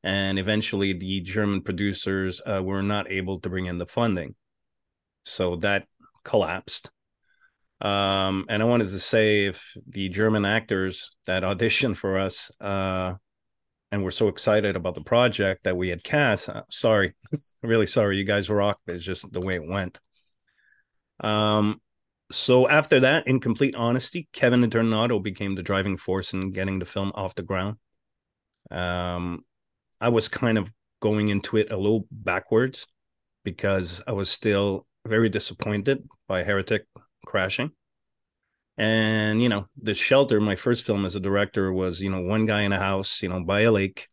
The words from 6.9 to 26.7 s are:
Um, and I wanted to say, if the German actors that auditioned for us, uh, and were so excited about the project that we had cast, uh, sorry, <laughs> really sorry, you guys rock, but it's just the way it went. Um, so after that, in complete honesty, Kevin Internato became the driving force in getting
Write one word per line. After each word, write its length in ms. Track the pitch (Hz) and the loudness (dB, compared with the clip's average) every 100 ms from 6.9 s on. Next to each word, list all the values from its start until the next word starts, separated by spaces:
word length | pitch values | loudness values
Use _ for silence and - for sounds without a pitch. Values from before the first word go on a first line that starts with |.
| _ _ _ _ _ _ _ _ _ | _ _ _ _ _ _ _ _ _
Um, 640 | 104 101 98 98 95 95 - | -2 0 2 2 2 0 -2
and 140 | 104 | 2
I 40 | 113 | 4
wanted 240 | 120 101 | 4 2
to 100 | 95 | -2
say, 460 | - 113 107 107 101 | 0 4 6 4 2
if 300 | 92 - - | -2 -14 -20
the 240 | - 98 95 | -14 -8 -6
German 360 | 90 110 107 | 0 2 2
actors 680 | 98 110 - 95 95 90 - _ - | 2 0 0 -2 -2 -6 -14 _ -4
that 160 | 92 | -2
auditioned 540 | 92 95 117 - 131 92 | 0 0 0 2 0 -2
for 240 | 98 95 | -2 0
us, 320 | 98 - - _ | -2 -4 -10 _
uh, 540 | 101 98 95 92 92 95 _ _ _ _ _ _ _ | -6 -2 -2 -2 -4 -6 _ _ _ _ _ _ _
and 140 | 101 | -4
were 80 | 92 | -4
so 160 | - 110 | 0 0
excited 480 | - - 107 104 92 | 2 2 2 2 -2
about 180 | 90 | -4
the 80 | 85 | -6
project 640 | 78 117 123 110 98 95 | 0 2 4 2 -2 0
that 120 | - 90 | -2 -2
we 120 | 92 | -2
had 160 | 82 | -4
cast, 440 | - 151 139 101 - | -2 0 2 0 -2
uh, 140 | 101 - | -12 -10
sorry, 440 | - 117 107 95 - - | -2 2 4 2 -4 -10
<laughs> 300 | 147 _ _ | -10 _ _
really 240 | 117 113 101 | 0 2 4
sorry, 280 | - 104 98 | 2 2 0
you 80 | |
guys 240 | 98 101 98 | 0 0 0
rock, 300 | 104 101 101 - | 0 0 -2 -6
but 80 | |
it's 100 | 87 | -10
just 280 | 85 90 - | -8 -8 -8
the 80 | 92 | -6
way 160 | 95 92 | -4 -4
it 100 | 78 | -4
went. 320 | 98 90 - _ _ _ _ _ _ _ _ _ _ _ _ | -4 -4 -10 _ _ _ _ _ _ _ _ _ _ _ _
Um, 640 | 107 107 107 107 104 107 _ _ _ _ _ | 0 2 4 4 2 -2 _ _ _ _ _
so 380 | - - 127 127 | -4 4 6 6
after 320 | 151 147 139 | 4 6 6
that, 260 | 131 156 - | 6 4 2
in 140 | 131 | 0
complete 340 | 120 110 139 | 0 0 0
honesty, 540 | - 117 123 - 175 160 | 0 -2 -2 -4 -10 -12
Kevin 300 | - 127 123 | 2 4 4
Internato 580 | 120 113 113 110 117 113 | 4 2 2 2 2 0
became 360 | 101 95 98 98 | -2 -6 -6 -6
the 60 | |
driving 320 | 90 98 95 92 | -2 0 0 -2
force 360 | - 95 92 | -2 -4 -2
in 200 | 95 95 | -6 -4
getting 260 | 95 95 | -4 -2